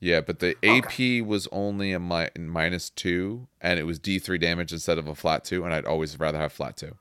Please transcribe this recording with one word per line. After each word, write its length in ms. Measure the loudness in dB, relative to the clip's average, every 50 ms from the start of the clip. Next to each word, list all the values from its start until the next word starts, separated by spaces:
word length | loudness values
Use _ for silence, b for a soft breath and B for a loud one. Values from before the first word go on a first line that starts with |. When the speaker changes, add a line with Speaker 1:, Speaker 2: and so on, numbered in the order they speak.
Speaker 1:
Yeah, 200 | 0 2 2 2
but 200 | 2 0 -4 0
the 160 | 0 0 0
Speaker 2:
Okay. 220 | 4 6 6 6 6
Speaker 1:
A 40 |
P 400 | 4 0 -2 0 2 2 2 2
was 240 | 0 0 0 -2 -2 -4
only 400 | -4 -4 -2 -2 -2 -2 -2 -2
a 80 | -2 -2
mi-, 280 | -2 0 0 0 -2 -2 -4
minus 540 | -8 -8 -4 -2 0 0 0 0 -2 -6 -8
two, 560 | -10 -4 -2 0 0 0 0 -2 -6 -8 -12 -16 _ _
and 180 | 0 0 0 0
it 60 | 0
was 140 | -2 -4 -4
D 200 | -2 0 0 0
three 200 | 0 0 0 2
damage 340 | 2 2 2 0 -2 -4
instead 260 | -6 -4 2 2 2 2
of 80 | 2
a 80 | -4 -6
flat 300 | -2 0 0 0 0 0
two, 200 | -2 -2 -2 0
and 80 | 0
I'd 140 | -2 0 0
always 320 | 0 0 0 0 -2 -2 -2
rather 200 | -2 0 0 0
have 140 | -2 -4
flat 240 | -4 -4 -6 -6 -6
two. 200 | -10 -12 -14 -14 -16